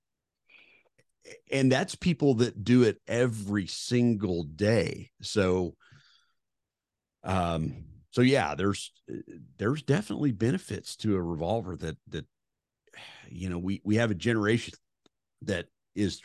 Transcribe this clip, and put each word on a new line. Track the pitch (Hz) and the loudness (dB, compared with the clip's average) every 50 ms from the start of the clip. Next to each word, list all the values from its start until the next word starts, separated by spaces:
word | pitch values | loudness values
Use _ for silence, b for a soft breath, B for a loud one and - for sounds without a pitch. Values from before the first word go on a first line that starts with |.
| _ _ _ _ _ _ _ _ _ _ b b b b b b b b _ _ _ _ _ _ - - 98 - _ - | _ _ _ _ _ _ _ _ _ _ b b b b b b b b _ _ _ _ _ _ -20 -20 -20 -18 _ -4
and | - 135 135 131 | 0 2 4 4
that's | 127 131 147 - - | 4 2 0 -2 -6
people | - - 180 160 - 147 139 127 | -2 0 0 2 4 4 4 4
that | 110 123 117 - - | 4 2 0 -2 -2
do | 98 107 123 123 120 | 2 4 6 6 6
it | 107 95 - _ - | 6 4 0 _ -2
every | 110 120 127 123 110 110 98 98 104 104 92 | 0 2 2 0 0 -4 -4 -2 -2 -2 -2
single | - - - - - 123 123 120 120 117 101 104 92 90 85 82 | -4 -6 -8 -4 0 2 2 4 2 2 2 0 -2 -2 -2 -4
day. | 73 78 80 101 107 117 107 85 - - - - - _ - | -6 -4 -2 2 2 4 2 2 0 -4 -10 -14 -18 _ -16
So, | - - - 107 95 92 92 92 90 82 - _ b b b b b b b b b b b b b _ _ _ _ _ _ _ _ _ _ _ _ _ _ _ - | -10 -4 0 2 2 4 2 2 0 -2 -6 _ b b b b b b b b b b b b b _ _ _ _ _ _ _ _ _ _ _ _ _ _ _ -4
um, | - 92 92 87 85 85 80 80 82 - - - - - - - _ | -2 0 0 0 0 -2 -2 -4 -4 -6 -10 -16 -18 -20 -20 -20 _
so | - 123 | 2 4
yeah, | 123 127 139 131 90 73 73 | 4 4 4 4 2 0 -2
there's, | 71 92 101 98 - - - _ _ _ - 60 - - - - - - - _ - | 0 0 0 0 -2 -6 -14 _ _ _ -12 -12 -12 -12 -14 -18 -20 -20 -16 _ -4
there's | 98 113 143 156 | -2 -2 -2 -2
definitely | - - 139 - 214 - - - 151 143 | 0 0 0 0 -2 -4 -4 -2 -2 -2
benefits | 113 92 110 123 156 190 - - 104 90 - - - | 0 0 0 0 0 -2 -4 -8 -10 -10 -10 -12 -10
to | - - 107 101 | -4 -2 0 0
a | 92 | 0
revolver | 87 85 85 76 85 87 107 117 92 92 90 | -2 -2 -4 -4 -2 -2 -2 -4 -4 -6 -8
that, | 71 - 82 73 - _ - | -8 -8 -8 -10 -10 _ -12
that, | 73 78 - _ _ _ _ _ _ _ _ _ _ _ _ _ - B B B B B B B | -12 -12 -12 _ _ _ _ _ _ _ _ _ _ _ _ _ -20 B B B B B B B
you | - 85 92 95 | -12 -8 -6 -6
know, | 87 85 | -4 -4
we, | 87 95 98 - - | -4 -4 -4 -2 0
we | 98 104 | 2 2
have | 113 117 113 | 4 2 2
a | 101 | 0
generation | 82 - 120 117 110 104 104 117 120 - - - - _ _ _ _ _ _ _ _ _ _ _ - | 0 0 0 2 2 2 2 2 0 0 -4 -14 -18 _ _ _ _ _ _ _ _ _ _ _ -10
that | - - 95 87 87 - _ _ _ _ - | -6 -4 -4 -4 -6 -10 _ _ _ _ -4
is | 92 104 90 - - | -2 -2 -2 -2 -6